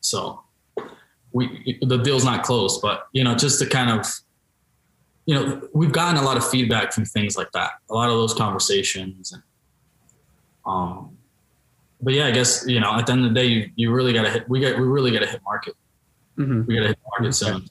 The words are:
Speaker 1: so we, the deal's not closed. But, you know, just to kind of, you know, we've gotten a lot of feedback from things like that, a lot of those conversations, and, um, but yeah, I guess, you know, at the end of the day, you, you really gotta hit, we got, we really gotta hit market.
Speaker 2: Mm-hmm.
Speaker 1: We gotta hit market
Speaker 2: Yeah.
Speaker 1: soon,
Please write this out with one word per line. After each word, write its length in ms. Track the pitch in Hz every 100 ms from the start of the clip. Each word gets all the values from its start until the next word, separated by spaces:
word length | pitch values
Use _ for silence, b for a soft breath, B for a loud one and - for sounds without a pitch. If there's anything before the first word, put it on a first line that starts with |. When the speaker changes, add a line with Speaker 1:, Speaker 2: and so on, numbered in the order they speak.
Speaker 1:
so 400 | - 101 90 - - _ _ - - B B B _
we, 460 | 123 123 - - 120
the 160 | 131 127
deal's 280 | 127 135 127
not 180 | 117
closed. 380 | - 120 98 -
But, 260 | 104 98 -
you 120 | 131
know, 120 | 127 117
just 240 | 139 -
to 60 | 135
kind 240 | 135 120
of, 180 | 110 101 - - _ _ _ _ _ _ _ _ _ -
you 100 | 139
know, 260 | 131 - -
we've 180 | 151 160
gotten 260 | 165 175 160
a 80 | 135
lot 120 | 127
of 120 | -
feedback 420 | 131 120 110 98
from 140 | - 104
things 320 | 107 104 95
like 140 | -
that, 180 | 90 87 - -
a 40 |
lot 160 | 110 120
of 60 | 113
those 180 | 113
conversations, 1000 | - 107 95 - 98 95 98 95 92 92
and, 120 | 87 - _ _ _ _ _ _ _ _ _ _ _ -
um, 520 | 95 90 90 - - _ _ _ _ _ _ _ -
but 120 | 127
yeah, 140 | 135 147
I 40 |
guess, 340 | 120 123 - 131
you 120 | 120
know, 140 | 104 110
at 100 | 113
the 80 |
end 120 | 127 123
of 80 |
the 60 | 120
day, 80 | 127
you, 220 | 113 104 -
you 160 | 117
really 180 | 123 127
gotta 180 | 113 110
hit, 200 | 117 -
we 100 | 131
got, 180 | 135 117
we 80 | 127
really 260 | 139 127
gotta 160 | 113 104
hit 140 | 120 -
market. 300 | 104 - - _ _ _ _ _ -
Speaker 2:
Mm-hmm. 260 | 139 117 113
Speaker 1:
We 100 | 117
gotta 120 | 107
hit 100 | 107 -
market 160 | 104 110
Speaker 2:
Yeah. 60 |
Speaker 1:
soon, 380 | 131 113 95 92